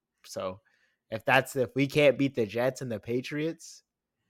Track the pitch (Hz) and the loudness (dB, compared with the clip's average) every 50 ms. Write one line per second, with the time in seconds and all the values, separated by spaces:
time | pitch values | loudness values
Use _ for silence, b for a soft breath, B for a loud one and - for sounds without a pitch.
0 | _ _ _ _ - - - 107 98 92 92 95 _ _ _ _ _ _ _ _ | _ _ _ _ -20 -14 -10 -8 -8 -8 -8 -10 _ _ _ _ _ _ _ _
1 | _ - 113 110 - - 127 135 131 - - 139 123 117 - 135 139 135 - 147 | _ -10 -10 -6 0 4 4 4 4 2 -2 -4 -2 -2 0 0 0 2 4 4
2 | 147 143 120 123 139 135 135 - 113 98 101 117 120 131 127 - 135 123 113 101 | 6 6 6 4 2 0 0 0 -2 -2 0 -2 -2 -2 -2 -4 -6 -8 -8 -8
3 | - 117 120 127 127 - 151 147 151 165 165 - - - - - _ _ _ _ | -6 -4 -4 -4 -4 -4 -6 -4 -4 -4 -6 -8 -14 -20 -20 -20 _ _ _ _
4 | _ _ _ _ _ | _ _ _ _ _